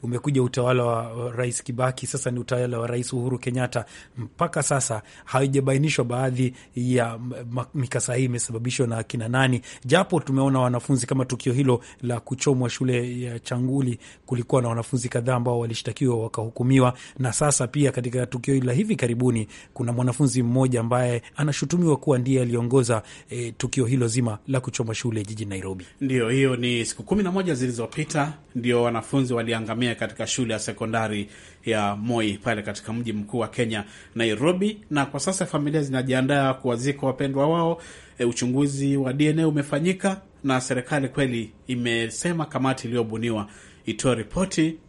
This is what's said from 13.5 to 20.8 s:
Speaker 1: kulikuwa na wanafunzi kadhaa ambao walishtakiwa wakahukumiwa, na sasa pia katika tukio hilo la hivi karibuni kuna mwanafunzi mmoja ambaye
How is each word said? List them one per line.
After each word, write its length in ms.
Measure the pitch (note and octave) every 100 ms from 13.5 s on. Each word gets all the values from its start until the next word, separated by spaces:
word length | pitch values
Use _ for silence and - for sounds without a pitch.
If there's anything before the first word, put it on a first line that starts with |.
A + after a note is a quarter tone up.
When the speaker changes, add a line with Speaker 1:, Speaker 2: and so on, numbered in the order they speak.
| B2 B2+ C3+ C3 A#2 - - -
Speaker 1:
kulikuwa 360 | A#2 A#2+ C3+
na 60 | A#2+
wanafunzi 400 | A#2 A2+ C3 A#2+
kadhaa 260 | B2 A#2+ B2+
ambao 240 | A#2+ A#2+
walishtakiwa 640 | A#2 A2+ - A2+ C3+ A#2
wakahukumiwa, 680 | A2+ - A2 - A#2+ C3+ B2+ B2 - -
na 140 | B2
sasa 340 | A2 D3+ C#3 B2
pia 240 | D3 C#3+
katika 340 | B2 B2 B2 B2
tukio 280 | B2 A#2+
hilo 120 | C#3 B2
la 80 |
hivi 220 | B2+ G#3+ G3
karibuni 520 | A#2+ A#2 B2 A2+ G#2+ - -
kuna 200 | - A#2
mwanafunzi 500 | A#2+ B2+ B2 D3 A#2
mmoja 360 | A#2+ B2 C3
ambaye 420 | B2